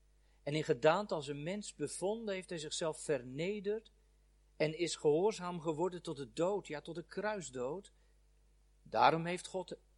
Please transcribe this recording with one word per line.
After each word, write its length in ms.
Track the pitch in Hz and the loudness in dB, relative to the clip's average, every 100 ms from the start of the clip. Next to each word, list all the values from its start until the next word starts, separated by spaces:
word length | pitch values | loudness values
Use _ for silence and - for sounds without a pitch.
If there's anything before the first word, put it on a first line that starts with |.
| _ _ _ _ | _ _ _ _
En 120 | - | -2
in 100 | 151 | -2
gedaante 500 | 156 131 151 180 208 | 2 6 6 6 2
als 140 | 165 143 | -4 -4
een 140 | 143 | -6
mens 320 | 156 208 - | -4 -6 -8
bevonden, 600 | - 143 - 185 226 220 | -6 -6 -2 -2 -2 -4
heeft 140 | 185 180 | -6 -4
hij 100 | 170 | -8
zichzelf 420 | 147 - 160 147 | -6 -2 -2 -4
vernederd 920 | - 139 123 135 175 208 196 220 - _ _ _ _ _ _ - | -2 -2 -2 -4 -2 -2 -2 -4 -6 _ _ _ _ _ _ -2
en 220 | 156 160 | 0 2
is 180 | 165 - | -2 2
gehoorzaam 640 | 156 156 208 190 180 180 | 4 6 4 2 -4 -4
geworden 420 | 160 151 185 175 | -2 0 0 -2
tot 140 | - 139 | -8 -8
de 160 | 120 | -8
dood, 340 | 160 175 202 - | 0 0 0 -4
ja, 140 | 147 | -10
tot 140 | - | -8
de 100 | 165 - | -10 -8
kruisdood. 840 | - 208 214 135 127 123 180 - _ _ _ _ _ _ _ _ _ | -6 -4 -4 -6 -4 -4 -4 -10 _ _ _ _ _ _ _ _ _
Daarom 440 | - 110 131 160 170 | -2 6 6 6 0
heeft 200 | 180 - | -4 -6
God 300 | 190 175 - _ | -8 -8 -12 _